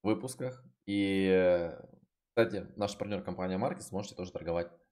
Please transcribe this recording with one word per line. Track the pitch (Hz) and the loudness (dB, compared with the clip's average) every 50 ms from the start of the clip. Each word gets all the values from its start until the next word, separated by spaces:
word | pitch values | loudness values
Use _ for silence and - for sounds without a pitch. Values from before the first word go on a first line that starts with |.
| - | 2
выпусках. | 104 110 - 127 123 123 - 123 127 127 - - - _ _ _ | 2 0 0 -2 -8 -8 -6 -8 -8 -8 -10 -20 -20 _ _ _
И, | - 101 101 98 98 98 95 95 | -2 0 2 2 2 4 4 4
э, | 95 95 92 92 90 90 87 85 82 - - - - - _ _ _ _ _ _ _ | 6 6 6 6 6 4 4 2 -2 -6 -10 -16 -20 -20 _ _ _ _ _ _ _
кстати, | _ 117 113 - 98 98 90 - - | _ 2 2 2 0 -6 -8 -8 -4
наш | - 101 101 - | -2 -2 -2 -2
партнёр | - 101 101 104 92 - | -4 -4 -4 -4 -4 -4
компания | - 90 92 92 92 92 | -6 -6 -4 -4 -2 -2
Markets, | 95 113 147 - 95 - - | 0 -2 -2 -4 -6 -10 -8
можете | 92 95 104 - - | -6 -6 -6 -6 -10
тоже | - 92 90 | -10 -10 -8
торговать | - - 82 82 85 87 85 85 - _ _ _ | -8 -8 -4 -2 -2 -2 -2 -4 -10 _ _ _